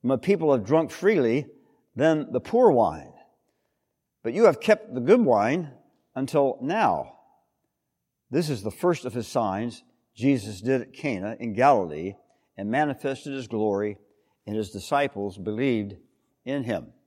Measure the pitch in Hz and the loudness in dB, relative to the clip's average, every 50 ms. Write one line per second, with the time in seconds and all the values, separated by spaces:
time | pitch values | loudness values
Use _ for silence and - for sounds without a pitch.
0 | - 120 135 117 - 180 202 170 160 151 139 123 95 101 147 165 160 - - - | 0 0 -2 0 2 0 2 2 4 4 4 2 2 2 2 2 2 0 -6 0
1 | 170 202 220 170 127 113 113 147 143 - - _ _ _ _ _ _ _ _ 110 | 2 2 4 4 2 2 2 0 -2 -6 -18 _ _ _ _ _ _ _ _ 2
2 | 143 160 156 156 147 - 123 127 - - - 240 254 214 143 120 110 85 76 85 | 2 2 2 2 -2 -4 -6 -6 -4 0 0 4 4 4 4 4 2 0 0 -6
3 | - - - - _ _ _ _ _ _ _ _ _ _ _ _ _ _ _ _ | -14 -20 -20 -20 _ _ _ _ _ _ _ _ _ _ _ _ _ _ _ _
4 | _ _ _ _ - 113 120 190 233 196 143 - - - 208 208 - - 120 127 | _ _ _ _ -8 -6 2 6 6 6 6 4 2 2 2 2 2 -10 -8 -4
5 | 120 143 226 254 226 139 117 101 104 117 143 185 165 143 127 - _ _ _ _ | 4 4 6 6 6 4 4 4 4 2 0 -2 -4 -8 -14 -20 _ _ _ _
6 | _ _ _ 131 135 135 - 147 139 131 - - 123 143 185 226 208 117 87 71 | _ _ _ -6 -6 0 2 2 2 2 0 -4 -6 -4 -2 0 2 2 0 -2
7 | 64 - - _ _ _ _ _ _ _ _ _ _ _ _ _ _ _ _ _ | -4 -10 -16 _ _ _ _ _ _ _ _ _ _ _ _ _ _ _ _ _
8 | _ _ _ _ _ _ 120 151 175 151 139 104 98 107 - - - 180 170 - | _ _ _ _ _ _ -2 -2 -2 -2 -6 -6 -6 -10 -6 0 0 0 0 0
9 | - 123 104 123 110 - - 135 113 98 95 101 117 120 117 - _ _ _ _ | -4 -8 -8 -8 -10 -4 -4 -2 -2 -2 -2 -4 -6 -8 -10 -14 _ _ _ _
10 | _ _ _ - 123 139 139 123 101 107 104 90 101 123 135 127 110 - - - | _ _ _ -2 0 0 0 0 -2 -8 -12 -8 -2 -2 -2 -2 -2 -8 -14 -10
11 | - 147 117 92 95 107 117 - 120 117 98 107 127 143 139 110 92 82 76 78 | -8 -6 -6 -6 -6 -10 -10 -8 -10 -6 -2 2 4 4 4 4 2 -2 -6 -8
12 | 85 95 101 _ _ _ _ _ _ _ _ 101 101 104 117 143 151 147 131 - | -8 -10 -10 _ _ _ _ _ _ _ _ -10 -6 -4 -2 0 0 -2 -4 -6
13 | - 139 135 127 - 147 139 135 123 104 117 107 107 107 98 98 104 104 101 _ | -6 -8 -8 -6 -10 -12 -10 -10 -10 -6 -4 -2 0 0 0 -2 -2 -4 -6 _
14 | _ _ _ _ _ _ _ _ _ 104 104 110 107 98 - 101 - - 147 143 | _ _ _ _ _ _ _ _ _ -8 -6 -6 -6 -6 -10 -14 -6 -2 0 0
15 | 143 139 - 101 101 101 92 95 90 107 104 113 135 139 120 110 104 101 98 - | 0 -2 -4 -6 -8 -8 -8 -8 -8 -8 -4 -2 -2 0 0 -2 -4 -6 -10 -18
16 | _ _ _ _ _ _ _ _ _ 123 139 143 123 120 110 82 67 - _ _ | _ _ _ _ _ _ _ _ _ -8 -8 -6 -4 -4 -6 -6 -6 -12 _ _
17 | _ | _